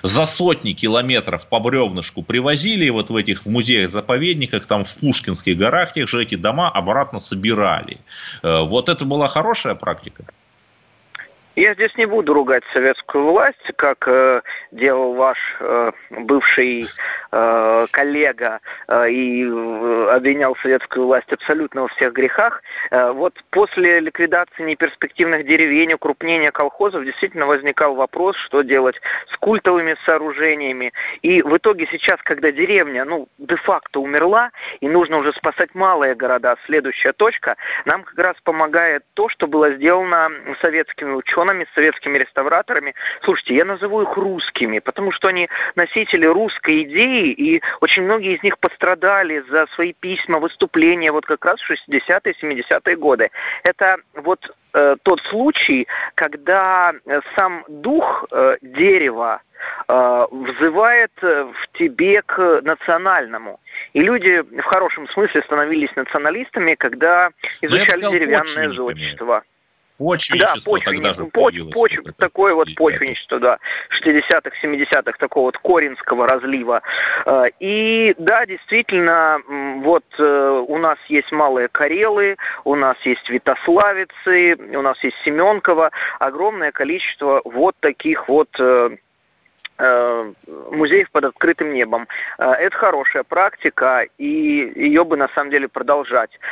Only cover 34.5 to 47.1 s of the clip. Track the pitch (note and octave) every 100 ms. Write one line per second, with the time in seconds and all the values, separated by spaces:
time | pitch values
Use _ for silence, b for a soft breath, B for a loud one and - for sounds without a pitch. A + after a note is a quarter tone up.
34.5 | - B B C#3 F3 D#3+ D#3 C#3+ - D#3+
35.5 | - E3+ F#3 F#3+ E3+ C#3 A#2 B2 B2 B2
36.5 | A#2+ - D3+ C3+ - C3+ - A3 A3+ -
37.5 | G#2+ B B - F3 F#3+ - F3+ F3 -
38.5 | D#3+ D#3 E3 E3+ D3 - - A3 - D#3
39.5 | D3+ D3+ C#3 D3+ F3+ F#3 E3+ D#3+ D3 C3+
40.5 | C#3 F3 D#3 D3+ - C#3+ C3+ - - F3+
41.5 | F#3+ D#3 - D3+ - C#3+ C#3 B2+ - C#3
42.5 | E3 G#3+ A#3+ C#3+ - B B - F3 -
43.5 | C#3+ F3+ F#3+ G3 G#3+ F#3+ - G3 F3 -
44.5 | - A2+ G#2+ - - G3 E3 F#3+ F3+ E3+
45.5 | B B - E3+ - G#3+ F3+ D#3+ F3+ G#3+
46.5 | - E3+ D#3 D3 D#3+ B3